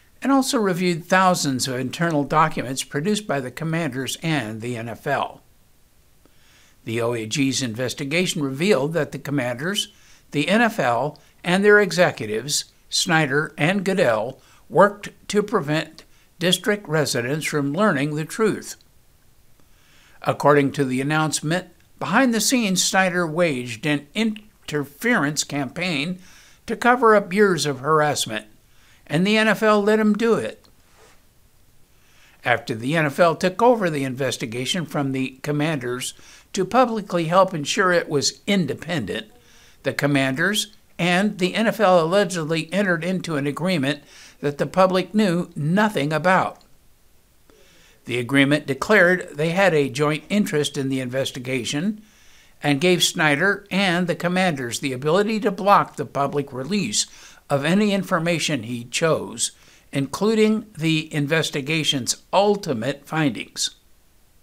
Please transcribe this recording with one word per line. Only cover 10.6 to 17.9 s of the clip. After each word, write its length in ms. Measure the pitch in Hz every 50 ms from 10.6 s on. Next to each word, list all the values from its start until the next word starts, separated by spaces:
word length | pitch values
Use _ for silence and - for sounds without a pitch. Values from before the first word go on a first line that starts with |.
F 200 | 247 214 214 -
L, 400 | 147 123 117 117 135 151 - - _ _ _ _ -
and 200 | 180 175 196 196
their 160 | 208 208 208
executives, 840 | 208 180 160 170 180 151 120 - 120 104 104 113 123 147 147 - - - _ _ _ _
Snyder 640 | - - - 185 165 160 156 131 135 147 156 156 -
and 280 | - 147 160 196 202 180
Goodell, 560 | 190 185 196 170 123 113 107 107 127 - - - - - - - -
worked 420 | - 151 196 202 208 - - - - _ - -
to 140 | - 208 202
prevent 600 | - - 202 147 143 151 160 - - - - - - - _ _ _ _ -
district 480 | 165 180 180 - - 208 208 208 208 147
residents 580 | 151 160 143 117 - 127 117 123 143 156 147
from 260 | - - 151 139 143 143
learning 440 | 175 214 214